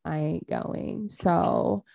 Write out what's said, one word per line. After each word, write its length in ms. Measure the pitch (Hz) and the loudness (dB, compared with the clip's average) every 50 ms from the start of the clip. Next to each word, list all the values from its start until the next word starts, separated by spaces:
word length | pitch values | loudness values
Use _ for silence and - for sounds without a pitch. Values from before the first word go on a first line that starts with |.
| - | -6
I 140 | - 160 156 | -4 -2 -2
ain't 300 | 151 151 160 - - - | 0 0 -2 -2 -4 -4
going." 600 | - - - - - - - - - - 214 208 | -4 -2 -2 -2 -4 -4 -4 -6 -6 -6 -6 -6
So 760 | - - - 185 170 170 - - - - - - 202 202 - _ | -6 -2 2 4 4 4 4 4 4 2 2 2 0 0 -2 _